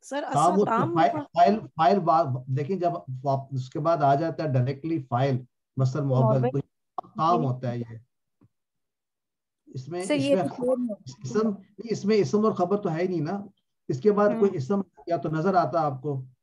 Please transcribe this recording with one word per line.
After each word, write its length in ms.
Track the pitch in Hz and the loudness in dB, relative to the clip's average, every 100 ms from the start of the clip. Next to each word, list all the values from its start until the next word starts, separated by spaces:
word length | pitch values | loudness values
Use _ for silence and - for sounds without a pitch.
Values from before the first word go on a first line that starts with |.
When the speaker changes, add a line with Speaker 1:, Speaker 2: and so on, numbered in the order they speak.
Speaker 1:
सर, 180 | - 269 | -8 -8
Speaker 2:
ताम 100 | 302 | -4
Speaker 1:
असा 100 | - | 2
Speaker 2:
हो, 160 | 160 190 | 2 4
तो 80 | |
Speaker 1:
ताम 300 | 208 226 330 | 2 2 0
Speaker 2:
फाइ-, 180 | 339 339 | 2 2
Speaker 1:
हुआ। 100 | 302 | 2
Speaker 2:
फाइल, 360 | 285 - 180 214 | -6 4 4 4
फाइल 380 | 135 - 165 202 | -4 2 4 4
बा-, 460 | 165 160 165 127 - | 2 2 2 -2 -4
देखिए, 260 | 131 143 190 | -4 -2 -2
जब 280 | 175 - - 127 139 | -2 -4 -8 -8 -2
आप, 200 | 135 - | -2 -2
उसके 260 | 135 127 165 | -8 -6 -4
बाद 240 | 156 165 | 0 2
आ 120 | 143 | 4
जाता 300 | 143 165 - | 2 0 -4
है 80 | 156 | -2
directly 500 | 131 123 139 165 165 | 0 0 -4 -4 -6
file, 440 | 131 123 139 127 - _ _ - | -2 0 0 0 -4 _ _ -2
मसदर 240 | 131 151 | -2 0
मुअव्वल, 380 | 139 131 131 131 | 0 2 4 4
Speaker 3:
मुअव्वल। 200 | 123 139 | 0 -2
Speaker 2:
तो 480 | - _ _ - - | -8 _ _ -16 -14
ताम 320 | - 160 175 | -2 2 2
Speaker 3:
जी। 60 | 135 | 0
Speaker 2:
होता 220 | 123 127 | -4 -6
है 120 | 120 | -6
ये। 200 | 117 113 _ _ _ _ _ _ _ _ _ _ _ _ _ _ _ _ _ | -8 -14 _ _ _ _ _ _ _ _ _ _ _ _ _ _ _ _ _
इसमें, 320 | 135 127 349 202 | -16 -10 -10 -4
Speaker 4:
सर, 80 | |
ये 180 | 294 277 | -2 2
Speaker 2:
इसमें 160 | 285 277 | 0 0
Speaker 4:
तो 280 | - 247 254 | -4 -2 -2
फिर 200 | 247 202 - - | -2 -8 -14 -16
Speaker 2:
इसम, 240 | 131 208 220 | -6 -2 0
नहीं, 420 | 196 - _ 233 | -2 -10 _ -6
इसमें 260 | 208 196 220 | -4 2 2
इसम 280 | 190 208 | 2 2
और 100 | 214 | 2
खबर 220 | 196 - 202 | 2 0 0
तो 120 | 190 | -2
है 140 | 160 | -2
ही 60 | 185 | -2
नहीं 140 | 175 | -2
ना। 260 | 151 202 202 _ _ _ _ | -4 -6 -8 _ _ _ _
इसके 220 | 131 208 | 0 2
बाद 200 | 202 208 | 4 2
कोई 180 | 226 202 | 4 2
Speaker 4:
हम्म। 100 | 180 | 0
Speaker 2:
इसम 260 | 127 202 - _ - | -2 -2 -2 _ -4
या 80 | 170 | -2
तो 120 | 170 | -2
नजर 280 | 156 170 190 | -2 2 2
आता 240 | 139 170 | 2 0
आपको? 460 | 156 131 151 135 - _ | -2 -2 -6 -6 -8 _